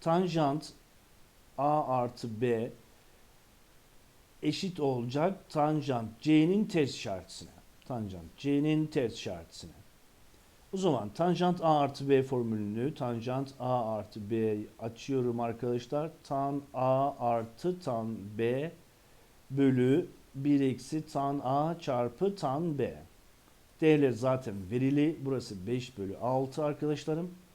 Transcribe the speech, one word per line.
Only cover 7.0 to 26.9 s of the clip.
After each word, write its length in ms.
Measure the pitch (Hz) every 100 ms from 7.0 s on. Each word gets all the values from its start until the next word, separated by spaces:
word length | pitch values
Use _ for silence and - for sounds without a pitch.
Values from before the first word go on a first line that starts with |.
| 110 92 - - 85 - - - -
Tanjant 520 | 117 101 90 82 -
C'nin 500 | 143 143 151 156 151
ters 260 | 151 117
işaretisine. 680 | - 107 85 - - 82 - - - - - - - - - -
O 40 | 190
zaman 320 | 185 120 104
tanjant 520 | - 175 180 180 180
A 180 | 165 151
artı 300 | 139 131 139
B 140 | 135
formülünü 720 | 131 131 117 107 104 110 135 151
tanjant 580 | 123 117 117 131 135 -
A 360 | 127 127 110 110
artı 360 | 101 110 104
B 260 | 113 110 107 107 -
açıyorum 600 | 113 - - 135 123 120
arkadaşlar. 720 | 117 117 123 120 120 147 160 160
Tan 380 | - 139 139 143 139
A 400 | 131 131 131 139 139
artı 600 | 120 117 113 - 175 180
tan 380 | 135 117 113 110 101 107
B 340 | 117 131 165 - - - - - - - -
bölü 560 | 135 135 127 127 151 180 - - 135
bir 260 | 143 143
eksi 440 | 135 120 - 156 156
tan 360 | 147 139 143
A 360 | 127 143 160 170
çarpı 560 | 151 120 120 - 196 196
tan 420 | 143 139 175 139
B. 260 | 113 73 - - - - _ - - -
Değerler 300 | 156 151 135
zaten 440 | 110 131 131 120 98 92
verili. 460 | 123 135 147 151 -
Burası 460 | 135 127 110 98 98
beş 300 | 127 127 98
bölü 200 | 95 95
altı 460 | 117 131 131 156
arkadaşlarım. 680 | 151 147 151